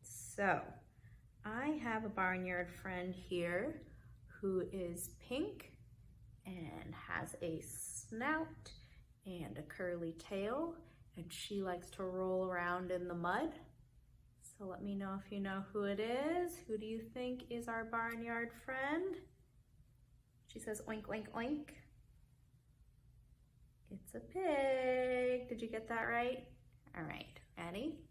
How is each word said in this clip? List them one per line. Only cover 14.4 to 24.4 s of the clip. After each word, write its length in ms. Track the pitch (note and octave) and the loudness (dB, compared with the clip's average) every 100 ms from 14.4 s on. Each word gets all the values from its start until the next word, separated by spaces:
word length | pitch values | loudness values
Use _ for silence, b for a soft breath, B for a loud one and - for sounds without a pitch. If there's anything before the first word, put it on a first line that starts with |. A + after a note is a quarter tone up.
So 240 | - - G3 | -20 -10 -6
let 180 | F#3 | -4
me 120 | G3+ G3+ | -2 -2
know 240 | G3 F#3+ | -2 -2
if 80 | G3 | -4
you 80 | G3+ | -2
know 240 | G3 F#3+ G3 | 0 0 -2
who 100 | G#3+ | 2
it 160 | G3+ G3+ | 2 4
is. 540 | A3 B3 D4 F4 F4 - - | 4 4 4 4 2 0 -2
Who 100 | G#3+ | -2
do 80 | G#3+ | 0
you 160 | A3+ A3+ | -4 -4
think 300 | B3+ B3 B3 - | -4 -2 -2 -2
is 180 | A#3+ A#3 | -4 0
our 160 | A3+ A3+ | -2 0
barnyard 680 | A3+ A3+ A#3 A#3 A#3 A#3 - - | 2 0 0 -2 0 -2 -4 -4
friend? 500 | C4 C4+ D#4 F#4+ F4 - - - - - - - - - - - - - | 0 2 2 2 -2 -8 -20 -20 -20 -20 -20 -20 -20 -20 -20 -20 -20 -14
She 120 | - | -8
says, 220 | A3 G#3+ - | -4 -4 -2
Oink, 160 | A3 | -4
oink, 260 | G3+ G#3+ G#3+ - | -2 -4 -2 -2
oink. 340 | A#3+ D4 D4 - - - - - - - - - - - - - - - - - - - - - - | 0 0 -2 -12 -18 -20 -20 -20 -20 -20 -20 -20 -20 -20 -20 -20 -20 -20 -20 -20 -20 -20 -20 -20 -14
It's 240 | G3 - A#3 | -14 -10 -12
a 40 | |
pig. 1300 | A#3+ F4+ | -6 0